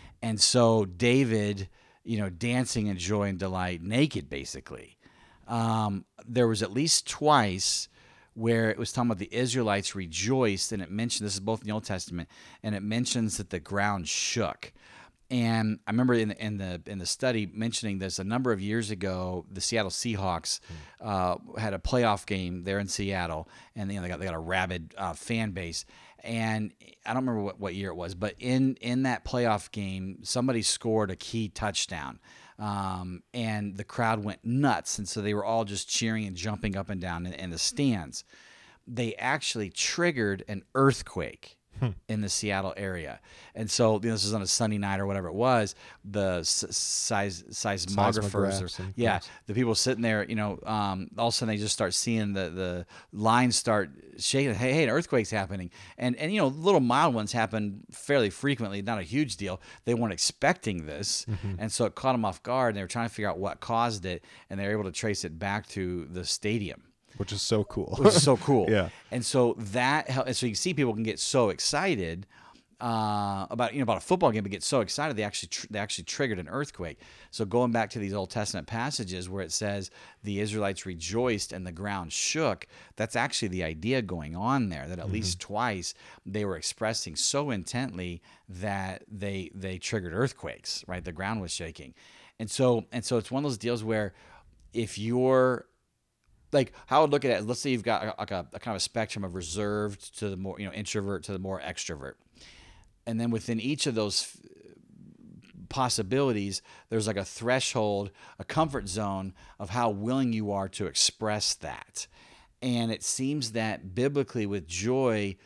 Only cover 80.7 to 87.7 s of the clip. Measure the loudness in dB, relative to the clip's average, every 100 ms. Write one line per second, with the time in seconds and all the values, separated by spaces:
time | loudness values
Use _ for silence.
80.7 | -2 -8 -8 -4 0 2 0 -2 -8 -8
81.7 | -8 -6 -6 -4 -2 -2 0 0 0 -6
82.7 | -20 -20 -6 -2 0 0 0 -2 0 -2
83.7 | -2 0 0 0 -6 -6 -4 0 0 0
84.7 | -2 -6 -6 -4 -2 -2 -4 -4 -2 0
85.7 | -2 -6 -10 -18 -18 -6 -2 -2 -2 -4
86.7 | -2 -2 -2 -4 -2 0 0 0 -2 -2